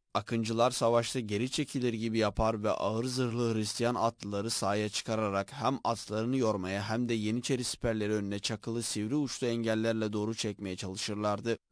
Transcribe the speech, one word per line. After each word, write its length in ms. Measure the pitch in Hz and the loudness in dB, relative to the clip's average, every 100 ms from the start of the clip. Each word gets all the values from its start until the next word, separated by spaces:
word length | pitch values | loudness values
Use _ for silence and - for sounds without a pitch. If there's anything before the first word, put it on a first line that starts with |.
| _ | _
Akıncılar 580 | 107 - 117 110 113 123 | -4 0 0 0 4 4
savaşta 480 | 127 117 117 113 131 | 4 4 4 2 -2
geri 320 | 107 104 131 | -2 0 0
çekilir 420 | - 139 135 123 | -2 -2 0 0
gibi 240 | 110 113 110 | 0 0 2
yapar 460 | 104 - 110 110 | 2 4 2 2
ve 80 | 104 | 0
ağır 340 | - 98 110 127 | 2 0 0 0
zırhlı 500 | 127 123 117 117 110 | 0 0 2 2 2
Hristiyan 400 | 107 - 117 113 | 0 0 0 2
atlıları 540 | 117 - 101 101 110 | 0 0 -4 -4 -2
sahaya 400 | - 101 104 107 | 0 0 2 0
çıkararak 640 | - - 110 107 98 98 | -2 -2 0 0 0 -2
hem 260 | 139 120 139 | -2 -2 0
atlarını 540 | 110 113 - 107 117 131 | 0 -2 -2 -2 0 2
yormaya 520 | 110 101 92 98 101 | 2 2 0 -2 -2
hem 200 | 117 123 | -2 0
de 40 | |
Yeniçeri 500 | 113 107 120 123 127 | 0 0 -2 0 -2
siperleri 500 | 120 - 120 110 104 | -2 -4 -2 0 0
önüne 260 | 107 101 101 | 0 -2 -4
çakılı 440 | - 107 117 117 | -4 -6 -4 -4
sivri 320 | 110 107 107 147 | -4 -2 -2 0
uçlu 320 | 139 - 120 | -2 -2 -2
engellerle 680 | 117 113 110 113 113 107 | 0 0 2 2 0 0
doğru 220 | 104 107 113 | 0 -2 -2
çekmeye 400 | 107 101 98 92 | -4 -4 -6 -6
çalışırlardı. 840 | 95 95 - 104 107 104 113 110 _ | -6 -6 -4 -2 0 0 0 -2 _